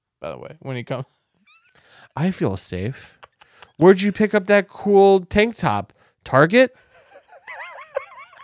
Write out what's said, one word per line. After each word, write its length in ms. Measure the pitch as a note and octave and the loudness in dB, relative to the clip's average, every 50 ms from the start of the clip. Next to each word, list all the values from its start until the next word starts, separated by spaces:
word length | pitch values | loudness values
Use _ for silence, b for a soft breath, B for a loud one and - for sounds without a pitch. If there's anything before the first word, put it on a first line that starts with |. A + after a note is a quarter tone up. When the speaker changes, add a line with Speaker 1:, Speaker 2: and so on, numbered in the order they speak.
| _ _ _ _ | _ _ _ _
Speaker 1:
by 100 | - D#2+ | -10 -10
the 60 | C#2+ B1 | -10 -10
way, 180 | - - - - | -12 -14 -16 -14
when 160 | - C3+ C3 | -10 -8 -8
he 60 | A#2+ A#2+ | -6 -6
come- 220 | - C#3 A#2+ C#3 _ _ _ _ _ _ _ _ _ _ _ _ _ b b b b b b b b b | -6 -6 -6 -6 _ _ _ _ _ _ _ _ _ _ _ _ _ b b b b b b b b b
Speaker 2:
I 160 | C#3 D#3 F#3+ F3+ | 0 0 0 2
feel 240 | - E3+ A2 F#2+ - | 2 0 0 0 -2
safe. 580 | - - F#2 F2+ F#2+ B2 C3+ - - - - _ - - _ _ b b b b b b b | -4 -4 -4 -4 -2 -4 -4 -6 -12 -20 -20 _ -20 -20 _ _ b b b b b b b
Where'd 260 | b D3+ F#3 G3+ F#3 G3 | b -8 -6 -6 -4 -4
you 80 | G#3 F#3+ | -6 -4
pick 220 | - G#3+ G3+ G#3+ | -4 -4 -4 -4
up 120 | G#3 F#3 | -4 -2
that 220 | G3 G#3 G3+ F#3+ - | 0 0 0 0 -2
cool 520 | - - - G#3 G3+ G3 G3 G3 G3 F#3+ | -10 -8 -2 2 4 4 6 6 4 2
tank 340 | F3+ - - G#3 G#3+ A#3+ A3+ | 0 -2 0 0 0 0 -2
top? 360 | - F3+ C3+ G#2 G2+ G2+ - - _ _ _ _ _ - | -2 -2 -2 -2 -2 -4 -8 -14 _ _ _ _ _ -6
Target? 520 | - - C3 D#3 E3 G#3 B3 C4 B3 - b | 0 4 4 6 6 6 6 6 4 2 b
Speaker 1:
<laughs> 40 | b b b b b b b b b b - - - A5+ B5 - - E5+ D#5+ C#5+ D5+ D#5+ D5 C5+ B4+ - - B5 C6+ - - - | b b b b b b b b b b -20 -20 -18 -16 -16 -14 -14 -14 -14 -16 -12 -6 -6 -6 -6 -8 -18 -20 -20 -20 -20 -20